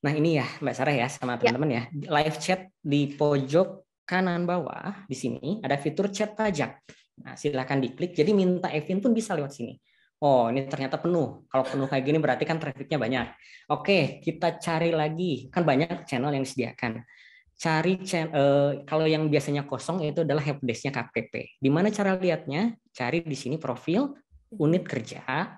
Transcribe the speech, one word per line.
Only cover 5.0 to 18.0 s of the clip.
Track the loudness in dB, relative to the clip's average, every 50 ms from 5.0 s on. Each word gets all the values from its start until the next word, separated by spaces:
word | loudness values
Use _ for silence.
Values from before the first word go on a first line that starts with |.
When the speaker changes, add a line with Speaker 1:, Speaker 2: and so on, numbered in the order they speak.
| -10
Speaker 1:
di | -10 -10
sini | -6 -4 -6 -6 -4 -4 -6 -6 -4 -2
ada | -2 -2 0
fitur | 0 -4 -2 0 -2 -2
chat | 0 -2 -4 -4 -2
pajak. | -2 -2 0 0 0 -2 -4 -4 -14 _ _ -20 _ _ _ _ -20 -16
Nah, | -16 -16 -6
silahkan | -4 -4 -2 -2 -2 0 0 0
diklik. | 0 0 -2 -4 -6 -6
Jadi | 2 2 4 4 6
minta | 6 6 4 2 2 0 -2 -4
Evin | -4 -2 -2 -2 0
pun | 2 2 2
bisa | 2 0 -2 -2 -2
lewat | -2 -4 -6
sini. | -8 -10 -10 -10 -14 _ _ _ _ _ _ _ _
Oh, | 2 4 6 6 6 4
ini | 2 -2 -2
ternyata | -4 -4 -4 -4 -4 -4 -2
penuh. | 0 2 2 2 2 0 -2 -10 -20
Kalau | _ 0 0 0
penuh | 0 0 -2 -2
kayak | 0 0 0 2
gini | 2 2 2
berarti | 4 2 2 2 0
kan | -2 -2 -4
trafficnya | -4 -6 -8 -10 -8 -4 -2 -2
banyak. | 0 0 0 -2 -2 -4 -8 _ -20 -20 -20 -20 _ _
Oke, | -4 -2 2 2 4 4 4 2 -2 -4
kita | -4 -6 -4 0 0 -2 -2 -2
cari | -4 -2 0 0 0 2
lagi. | 2 2 0 0 -2 -2 -2 -2 -2 -4 -6
Kan | -4 -2 0 2
banyak | 4 4 2 2 0 -2 -8 -6 -6
channel | -4 -2 0 0 0
yang | 0 -2
disediakan. | -4 -2 -4 -4 -4 -4 -6 -6 -6 -6 -6 -12 _ -20 -20 -20 -20 -20 -20 _ _ _
Cari | _ -2 0 2 2 4 2 0 0